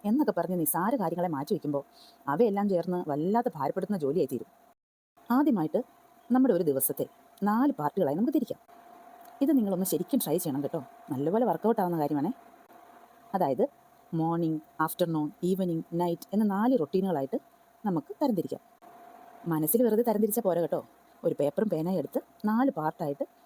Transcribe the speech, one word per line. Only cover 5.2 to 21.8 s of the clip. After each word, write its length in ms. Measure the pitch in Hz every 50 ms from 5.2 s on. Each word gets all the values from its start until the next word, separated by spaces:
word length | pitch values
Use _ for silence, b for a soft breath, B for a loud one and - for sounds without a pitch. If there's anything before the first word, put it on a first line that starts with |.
| - - 233 262
ആദ്യമായിട്ട് 440 | 302 320 240 190 156 156 - 220 254 - _ _ - _ _ - - - 240
നമ്മുടെ 180 | 262 262 269 196
ഒരു 100 | 175 185
ദിവസത്തെ 440 | 151 135 135 - - 139 - 139 - - - - - - - 196
നാല് 300 | 202 208 233 269 294 277 -
പാർട്ടുകളായി 360 | 147 147 - 202 180 139 143
നമുക്ക് 200 | 170 226 311 294 311
തിരിക്കാം. 240 | - - - - _ - - - - - - - - - - - - - - -
ഇത് 100 | 285 269 311 262
നിങ്ങളൊന്ന് 280 | 220 196 190 175 190 -
ശരിക്കും 280 | - 156 175 - - 247 -
ട്രൈ 120 | 165 147 180
ചെയ്യണം 240 | - 156 131 143 143
കേട്ടോ. 160 | 139 - 160 127 - - - - -
നല്ലപോലെ 340 | 151 127 143 160 185 226 247
വർക്കൗട്ട് 340 | 214 160 165 - 214 226 220
ആവുന്ന 160 | 190 175 175 160
കാര്യമാണേ. 300 | 147 147 156 143 139 190 269 - - - - - - - - - - - - - - - - - - - -
അതായത് 280 | 190 180 139 135 143 226 285 - _ _ _ _ - _ - - 165
മോർണിംഗ്, 400 | 160 165 170 170 170 160 160 151 - - _ - 156
ആഫ്റ്റർനൂൺ, 460 | 160 - - 180 170 160 156 151 147 - - -
ഈവനിംഗ്, 400 | 180 190 185 190 180 170 165 156 - 170 170
നൈറ്റ് 260 | 175 175 170 - - - -
എന്ന 100 | 208 226
നാല് 360 | 208 190 196 220 247 269 220
റൊട്ടീനുകളായിട്ട് 560 | 151 - - 190 196 190 175 143 135 135 - 302 - - _ _ _ _ _ _ - 214
നമുക്ക് 240 | 180 165 - - 415 -
തരംതിരിക്കാം. 400 | 311 262 220 170 151 - - - - _ - _ - - - - - - - - - - - - - 170 160
മനസ്സിൽ 300 | 156 156 151 - 233 254
വെറുതെ 180 | 226 214 214 240 233
തരംതിരിച്ചാൽ 340 | 214 208 214 214 208 233 226 190
പോരാ 140 | 165 170
കേട്ടോ. 200 | 170 - - 151 113 - - _ _ _ _ - -
ഒരു 100 | 180 151 -
പേപ്പറും 300 | 151 143 - - 220 - 175
പേനയും 260 | 156